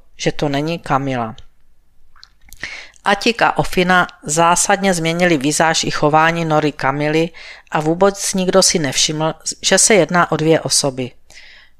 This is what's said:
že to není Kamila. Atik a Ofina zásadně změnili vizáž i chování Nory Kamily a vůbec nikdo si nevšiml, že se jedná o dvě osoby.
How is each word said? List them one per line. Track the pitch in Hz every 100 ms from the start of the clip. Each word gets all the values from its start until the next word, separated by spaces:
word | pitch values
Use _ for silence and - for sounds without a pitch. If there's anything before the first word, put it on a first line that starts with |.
| - -
že | 165
to | - 151
není | 139 156 170
Kamila. | - 139 135 127 113 107 - - - - _ - - - - _ - - - - - -
Atik | - 202 240 226
a | 156 -
Ofina | 147 - 180 180 170 -
zásadně | - 151 170 175 - 196 196
změnili | 175 160 170 180 160
vizáž | 139 147 165 160
i | 160
chování | - 151 156 160 170 165
Nory | 151 151
Kamily | - 131 143 147 160 165 - - - -
a | 160
vůbec | 151 175 196 196 -
nikdo | 196 185 190
si | 185 180
nevšiml, | 147 - - 156 156 - - -
že | - 190
se | -
jedná | 214 156 175 170
o | 156
dvě | 156 156
osoby. | 135 - 143 127 123 - - - - - -